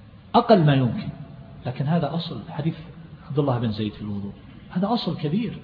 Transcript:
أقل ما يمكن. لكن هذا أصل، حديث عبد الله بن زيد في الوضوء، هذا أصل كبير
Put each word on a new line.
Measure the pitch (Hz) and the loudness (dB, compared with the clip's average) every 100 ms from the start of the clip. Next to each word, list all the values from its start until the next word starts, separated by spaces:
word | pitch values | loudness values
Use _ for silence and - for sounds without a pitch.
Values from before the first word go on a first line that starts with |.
| - - - 226 | -20 -20 0 4
أقل | 233 208 | 6 8
ما | 151 | 8
يمكن. | 139 123 101 - - - - - - - | 6 4 0 -6 -10 -14 -16 -18 -12 -8
لكن | 127 143 | -4 0
هذا | 170 147 165 | 2 0 -4
أصل، | - 113 - | -6 -10 -10
حديث | - 151 - - - - - - | -6 -4 -4 -10 -18 -20 -18 -6
عبد | 139 | 0
الله | 143 120 | 2 2
بن | 117 | 0
زيد | 104 107 | -2 -4
في | - | -4
الوضوء، | 104 101 98 - - - - | -8 -8 -8 -12 -18 -20 -8
هذا | - 196 | -2 0
أصل | 233 - 143 | 0 -2 -4
كبير | 147 185 220 - | -2 -2 -2 -6